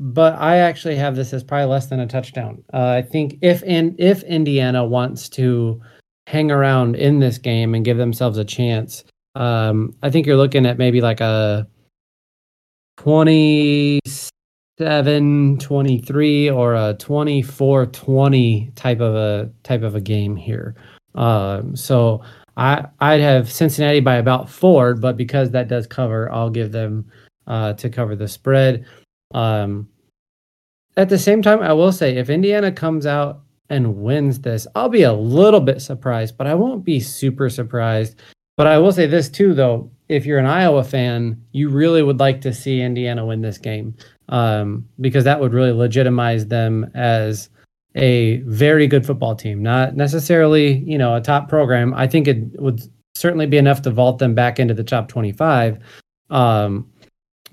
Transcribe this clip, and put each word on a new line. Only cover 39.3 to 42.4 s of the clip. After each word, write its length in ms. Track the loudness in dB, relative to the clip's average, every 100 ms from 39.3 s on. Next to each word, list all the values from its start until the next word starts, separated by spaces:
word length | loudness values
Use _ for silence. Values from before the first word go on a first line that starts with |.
| 2 2
though. 340 | 4 2 0 -6 _ _
If 160 | -4
you're 140 | 0 0
an 80 | 2
Iowa 360 | 2 2 2
fan, 580 | 0 -2 -2 -2 -4 -8 -10
you 160 | -4 -2
really 340 | 2 2 4
would 160 | 2 2
like 220 | 2 0